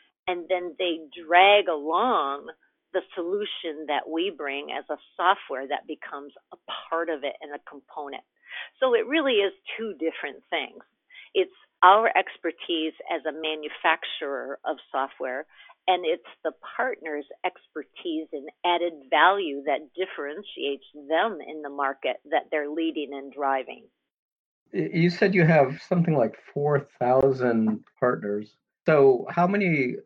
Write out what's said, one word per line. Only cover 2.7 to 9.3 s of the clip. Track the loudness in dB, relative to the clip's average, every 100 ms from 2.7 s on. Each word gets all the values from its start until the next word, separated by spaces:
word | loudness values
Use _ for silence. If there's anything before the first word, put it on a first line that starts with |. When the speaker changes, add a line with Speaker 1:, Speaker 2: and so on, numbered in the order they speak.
| _ _
Speaker 1:
the | -6 -6
solution | -8 -4 -4 -4 -8 -10 -8 -4
that | -4 -4
we | -4 -4
bring | -6 -8 -8 -8
as | -10 -8
a | -12 _ -2
software | 2 2 -2 -8 -6
that | -6 -8
becomes | -14 -12 -14 -16 -20 _
a | -20 -16 -14 -6
part | -4 -4
of | -4
it | -6 -8
and | -12
a | -16 -16
component. | -20 -18 -14 -12 -12 -16 _ -18 -16 -14 -2
So | 2
it | 2 2
really | 0 2